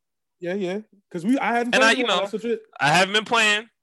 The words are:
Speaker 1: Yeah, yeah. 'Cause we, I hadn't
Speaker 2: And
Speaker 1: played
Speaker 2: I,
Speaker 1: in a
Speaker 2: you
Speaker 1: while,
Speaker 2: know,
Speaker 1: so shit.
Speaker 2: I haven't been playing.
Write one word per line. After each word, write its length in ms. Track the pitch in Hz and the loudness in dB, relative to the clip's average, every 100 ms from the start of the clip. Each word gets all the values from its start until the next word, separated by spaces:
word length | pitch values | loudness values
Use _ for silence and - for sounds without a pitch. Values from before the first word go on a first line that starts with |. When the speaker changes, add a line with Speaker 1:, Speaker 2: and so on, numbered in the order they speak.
| _ _ _ _ | _ _ _ _
Speaker 1:
Yeah, 140 | 170 | -8
yeah. 260 | 190 180 190 220 _ _ | -6 -6 -6 -10 _ _
'Cause 140 | 180 | -6
we, 140 | 170 269 | -2 0
I 140 | 196 | 0
hadn't 200 | 240 240 | -2 0
Speaker 2:
And 60 | 277 | 2
Speaker 1:
played 40 | |
Speaker 2:
I, 60 | 220 | 4
Speaker 1:
in 40 | 233 | 2
a 20 | |
Speaker 2:
you 40 | 240 | 0
Speaker 1:
while, 140 | 180 | -2
Speaker 2:
know, 40 | 196 | -2
Speaker 1:
so 100 | 208 | -6
shit. 220 | 240 220 - - | -6 -6 -8 -4
Speaker 2:
I 100 | 135 | 2
haven't 260 | 165 185 | 2 2
been 100 | 208 | 0
playing. 440 | 214 233 214 208 226 _ | 0 2 2 0 -4 _